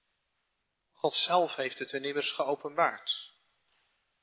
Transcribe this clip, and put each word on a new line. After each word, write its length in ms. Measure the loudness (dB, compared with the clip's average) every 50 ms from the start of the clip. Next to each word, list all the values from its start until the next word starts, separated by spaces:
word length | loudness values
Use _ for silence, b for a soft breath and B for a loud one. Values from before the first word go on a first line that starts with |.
| _ _ _ _ _ _ _ _ _ _ _ _ _ _ _ _ _ _ _
God 220 | -2 -2 0 2
zelf 420 | 2 2 4 4 4 4 2 0
heeft 220 | -2 -4 -4 -4 -6
het 120 | -6 -6
hun 140 | -6 -4 -4
immers 260 | -2 -2 -2 -2 0
geopenbaard. 1000 | 0 0 0 0 -2 -2 -4 -4 0 2 2 2 2 -2 -4 -6 -6 -6 -8 -14 -20 _ _ _ _ _ _ _ _ _ _ _ _ _ _ _ _ _